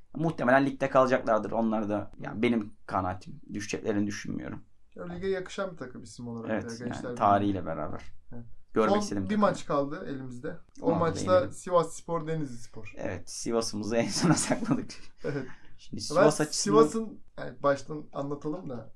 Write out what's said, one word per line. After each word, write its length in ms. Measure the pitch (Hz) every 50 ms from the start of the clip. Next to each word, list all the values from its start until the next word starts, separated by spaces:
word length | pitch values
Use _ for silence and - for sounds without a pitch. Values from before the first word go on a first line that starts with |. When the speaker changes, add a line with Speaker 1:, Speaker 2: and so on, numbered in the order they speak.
| - - -
Speaker 1:
Muhtemelen 500 | 139 156 165 - - 127 120 131 139 139
ligde 240 | 139 135 - 135 135
kalacaklardır. 640 | - 135 131 123 131 - - 117 110 107 104 98
Onlar 380 | 101 113 113 110 107 110 107 101
da, 220 | 104 101 101 - - -
yani 220 | - - - 104
benim 320 | 117 120 120 113 104 107 - - -
kanaatim. 560 | - 107 95 95 90 92 - - - - - - - -
Düşeceklerini 540 | 104 101 - - - - 110 104 101 104 101
düşünmüyorum. 560 | 101 - - 107 95 - 62 - 104 104 - - - - - - -
Speaker 2:
Ya, 100 | - 175
lige 220 | 170 175 170 190 196
yakışan 440 | 190 185 185 - - 208 196 -
bir 60 | - -
takım 260 | 131 120 - 117 -
isim 240 | - - - 120 120
olarak 220 | 117 117 113 110
Speaker 1:
Evet, 120 | 110 101 -
Speaker 2:
da 40 | 117 117
Speaker 1:
yani 40 | 117 123
Speaker 2:
Gençler 200 | 120 - - -
Birliği. 120 | 123 123
Speaker 1:
tarihiyle 500 | 117 113 101 101 101 101 101 98 90 85
beraber. 360 | 80 82 76 76 - - - - - - - - - 123
Speaker 2:
Evet. 120 | 120 - - - - - - -
Speaker 1:
Görmek 180 | 110 - 190
Speaker 2:
Son 80 | 202 208
Speaker 1:
istediğim 240 | 202 - - - -
Speaker 2:
bir 60 | 190
Speaker 1:
takım. 120 | 214 214
Speaker 2:
maç 240 | 202 185 - - -
kaldı 400 | - 156 143 143 139 151 - - 147
elimizde. 480 | 139 131 131 127 120 123 139 165 170 - - - _ -
O 40 | -
Speaker 1:
Ona 100 | 165 165
da 40 | 170
Speaker 2:
maçta 320 | 165 165 - - - 185 185
Speaker 1:
değinelim. 180 | 180 170 151
Speaker 2:
Sivas 420 | - - - 185 180 170 156 156 -
Spor, 340 | - - - 170 165 156 156
Denizli 300 | 160 160 147 127 120 117
Spor. 360 | - - - 113 101 - - -
Speaker 1:
Evet, 320 | - 101 95 98 98 -
Sivas'ımızı 680 | - - - 117 117 117 113 - 104 104 104 101 117
en 120 | 117 110 104
sona 240 | 98 - - 175 147
<laughs> 0 |
sakladık. 580 | - - - 127 - - - 269 - - - - - - - - - -
Speaker 2:
Evet. 240 | 151 139 139 131 - - - - - - -
Speaker 1:
Şimdi 180 | - - -
Speaker 2:
Ben 100 | 107 -
Speaker 1:
Sivas 360 | - 147 175 202 151 147 -
açısından 360 | 151 - - - - 202 202 220
Speaker 2:
Sivas'ın, 420 | 220 - - 226 226 202 - - - - - -
yani 140 | 135 - 123 - -
baştan 400 | 139 139 139 - - 156 151 151 - -
anlatalım 560 | 147 139 143 147 147 - 156 147 - 139 135
da 200 | 123 117 - - -